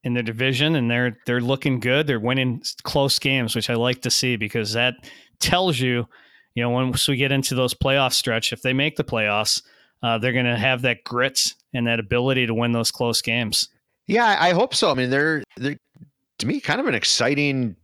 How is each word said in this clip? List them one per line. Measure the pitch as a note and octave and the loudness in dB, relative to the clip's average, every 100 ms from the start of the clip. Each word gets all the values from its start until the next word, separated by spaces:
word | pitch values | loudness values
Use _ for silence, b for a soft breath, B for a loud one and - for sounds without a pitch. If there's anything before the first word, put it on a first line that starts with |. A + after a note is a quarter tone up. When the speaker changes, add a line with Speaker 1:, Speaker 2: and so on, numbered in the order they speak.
Speaker 1:
in | B2+ | -2
the | A#2+ | -2
division, | A2+ A2+ C3 B2 D3+ | -2 -2 0 2 2
and | D#3+ A#2 | 2 2
they're, | A#2+ B2 A2 | 2 0 -2
they're | - B2 | -2 -2
looking | A#2+ A2 D3 B2 | 0 0 0 0
good. | A#2+ C3+ | 2 0
They're | D3 A#2+ | 2 0
winning | A2+ C3 B2+ A#2 | 0 0 0 -2
s-, | - - | -8 -8
close | - D3 C#3 - | -4 0 0 0
games, | C#3 C3+ A2+ | 0 0 0
which | A#2 A2 | -2 -2
I | |
like | A#2 B2 B2 | 0 0 -2
to | B2 | -2
see | - B2+ | 0 0
because | A#2 G#2 A#2+ G#2 | -2 -2 -2 -2
that | A2+ B2 B2 B B B _ | 0 0 -2 B B B _
tells | - F3+ F#3 B2+ | 0 2 2 2
you, | C3 A#2+ A#2 b b b b | 0 0 -2 b b b b
you | A#2+ | -4
know, | A#2+ | 0
once | B2 B2+ B2+ - | 0 0 0 0
we | C3 | 0
get | C3+ | 2
into | C3+ C3 | 0 0
those | B2+ B2 | 0 0
playoff | - C#3 C#3 C3 | 0 0 2 2
stretch, | - - A2+ - | 0 0 -2 -2
if | A#2 | -2
they | C3 | -2
make | C3 D3 | 0 0
the | - | -2
playoffs, | - A2+ G#2+ G#2 G#2+ - b b b b | -4 -2 0 0 0 -2 b b b b
uh, | A#2+ A2+ | -2 0
they're | B2 | 0
gonna | B2 B2 | 0 0
have | A#2 C3 B2+ | 0 0 0
that | B2+ A2+ | 0 -2
grit | - A#2+ C3 C3 - - _ | -4 -2 0 0 -4 -6 _
and | B2+ A#2 | -2 0
that | A#2 | -2
ability | G2 B2 B2+ C3 | 0 0 2 2
to | A#2+ | 2
win | A2+ A#2+ | 0 0
those | A#2 A2 | 0 -2
close | - A#2+ A2 | -2 -2 -2
games. | - A#2 A2 - - _ _ _ | 0 -2 0 -2 -4 _ _ _
Speaker 2:
Yeah, | - A3 | -2 2
I, | A3+ F#3 F3 | 2 4 4
I | |
hope | F3 C4 | 4 2
so. | - F#3+ | 2 2
I | |
mean, | B2+ B2+ | 2 2
they're, | C#3 D3+ D#3 - | 2 2 -2 -6
they're, | - B2+ D3 _ - - _ _ - | -8 -8 -8 _ -20 -20 _ _ -6
to | |
me, | A#2 C#4+ | -4 -2
kind | - F3+ | -2 -2
of | |
an | D#4 | 0
exciting | A2+ - - A#2+ C#3+ D3 C3+ A#2+ F2+ | -2 0 0 0 2 0 0 -4 -6